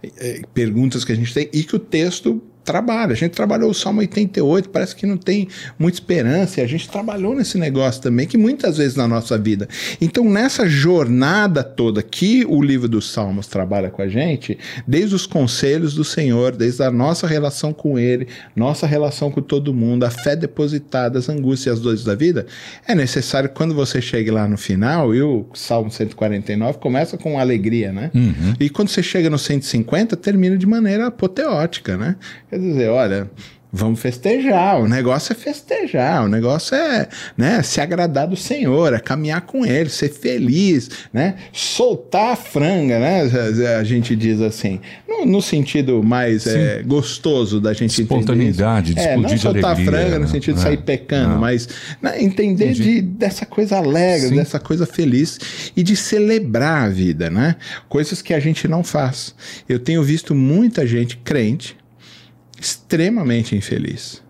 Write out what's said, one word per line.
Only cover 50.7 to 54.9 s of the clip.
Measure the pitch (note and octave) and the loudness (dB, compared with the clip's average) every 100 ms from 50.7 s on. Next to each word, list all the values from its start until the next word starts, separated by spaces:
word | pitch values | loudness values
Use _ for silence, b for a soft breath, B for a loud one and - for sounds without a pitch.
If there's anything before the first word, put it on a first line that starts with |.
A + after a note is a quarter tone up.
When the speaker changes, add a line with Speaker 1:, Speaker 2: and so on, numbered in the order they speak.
| D3 | 0
Speaker 1:
pecando, | D3 C3+ - C#3+ A#2 | 0 -4 0 0 2
Speaker 2:
Não. | G#2+ | 2
Speaker 1:
mas, | A2+ B2 A#2+ B B D3+ | 2 0 -4 B B -6
né, | C4+ - | -6 0
entender | G3+ F#3+ G#3 F#3 G#3+ | 0 2 0 2 2
Speaker 2:
Entendi. | B3+ G#3+ A3+ | 2 2 2
Speaker 1:
de, | |
dessa | F#3 F#3+ G3 - G#3+ | 0 -2 -4 -4 -6
coisa | - G#3+ G3 | -2 0 2
alegre, | D3+ D#3 F#3 F3 C3 | 2 2 2 2 2
Speaker 2:
Sim. | C#3 | 2
Speaker 1:
dessa | E3 D3 | 2 -4
coisa | - D#3 | -2 -2
feliz | E3 | 0